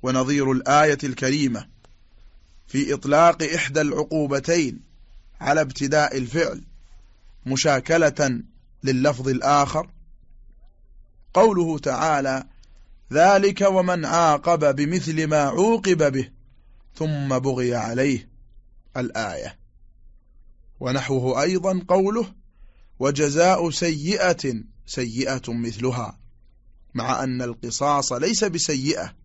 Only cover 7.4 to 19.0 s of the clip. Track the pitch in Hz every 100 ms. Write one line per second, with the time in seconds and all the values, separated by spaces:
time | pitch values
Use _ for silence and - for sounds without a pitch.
7.4 | - 131 160 139 123 165 156 139 143 120
8.4 | - - _ - 131 131 135 127 127 127
9.4 | 135 143 139 156 170 - - - - -
10.4 | - - - _ - - - _ - -
11.4 | 220 196 170 151 143 127 156 151 135 131
12.4 | 135 - - - - - - 135 175 196
13.4 | 196 196 196 190 180 180 156 170 165 147
14.4 | - 170 151 135 147 180 160 156 156 151
15.4 | 139 147 202 226 190 175 151 135 127 -
16.4 | - - - - - - 156 147 139 131
17.4 | 131 127 123 120 110 117 139 127 - -
18.4 | - - - - - -